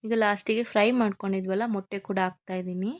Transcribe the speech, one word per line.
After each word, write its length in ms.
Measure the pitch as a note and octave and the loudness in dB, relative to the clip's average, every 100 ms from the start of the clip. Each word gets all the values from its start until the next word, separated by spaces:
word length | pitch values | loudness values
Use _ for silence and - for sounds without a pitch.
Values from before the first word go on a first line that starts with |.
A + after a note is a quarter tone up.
ಈಗ 100 | A3 A3+ | 0 2
ಲಾಸ್ಟಿಗೆ 480 | G#3 G3+ - A3 | 2 2 0 0
ಫ್ರೈ 240 | A#3 G#3+ G#3+ | 0 4 4
ಮಾಡ್ಕೊಂಡಿದ್ವಲ್ಲ, 720 | B3 G#3+ G3 G3 F#3+ F#3 F#3+ A#3 | 4 0 0 -4 -2 -2 -2 0
ಮೊಟ್ಟೆ 300 | G3+ F#3+ G3+ | -4 -4 -10
ಕೂಡ 200 | - F#3+ | -2 0
ಹಾಕ್ತಾ 360 | F#3 F3+ - F#3 | 0 -4 -8 -6
ಇದ್ದೀನಿ. 360 | F3+ F3+ G3 | -6 -4 -4